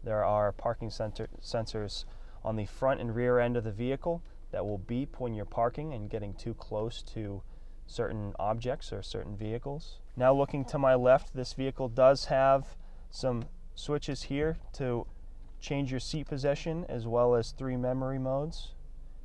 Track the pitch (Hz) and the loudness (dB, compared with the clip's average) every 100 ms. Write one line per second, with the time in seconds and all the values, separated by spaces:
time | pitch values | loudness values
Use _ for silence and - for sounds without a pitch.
0 | 113 107 95 104 104 - 117 117 110 - | 0 2 4 4 4 2 -2 -2 -4 -4
1 | 110 - 113 - - 117 110 113 104 - | -4 -4 -8 -8 -4 -2 -2 -4 -4 -6
2 | - - - - 113 110 101 - 131 139 | -8 -10 -12 -6 -4 -2 -4 0 2 2
3 | 117 117 123 123 120 120 113 107 123 135 | 0 0 4 6 4 2 -2 -2 -2 0
4 | 170 170 - - - - 95 101 98 120 | -2 -4 -6 -14 -8 -4 -2 -4 -2 -4
5 | 139 - 123 110 104 - 120 131 156 127 | -4 -4 -4 -4 -4 2 2 0 -6 -6
6 | 104 110 101 95 120 113 - 107 113 - | -4 -4 -6 -6 -6 -6 -6 -4 -4 -6
7 | - 113 104 98 - - - - - - | -8 -6 -6 -6 -10 -14 -14 -12 -10 -4
8 | 117 110 104 - 101 113 117 143 - 104 | -2 -2 -4 -2 0 0 -2 -4 -4 -8
9 | 95 104 - 101 107 113 139 143 - - | -6 -6 -6 -6 -4 -4 -4 -8 -8 -12
10 | - - 127 139 139 147 127 147 135 127 | -12 4 6 8 4 0 -2 2 6 8
11 | 123 131 - 131 123 - 135 - 131 113 | 8 8 6 -6 -6 -4 -4 -2 -2 8
12 | 131 139 - 135 135 135 135 - - - | 8 8 4 4 8 6 4 -10 -12 -12
13 | - - 131 120 113 - - - - 147 | -12 -2 0 0 -4 -10 -12 -10 -2 -2
14 | - 135 - 139 156 165 - - 131 120 | -2 -6 -4 0 0 0 -6 -4 0 0
15 | - - - - - - - 143 135 127 | -2 -10 -12 -12 -14 -12 -4 0 0 -2
16 | - 156 139 143 143 143 170 160 180 120 | -2 -4 -4 0 2 0 -2 -4 -4 -4
17 | 113 117 123 120 113 - 131 127 123 131 | 0 4 6 6 2 -4 -2 0 0 0
18 | 131 135 131 135 151 - - - - - | 0 -2 0 0 -2 -6 -8 -10 -12 -12
19 | - - | -12 -12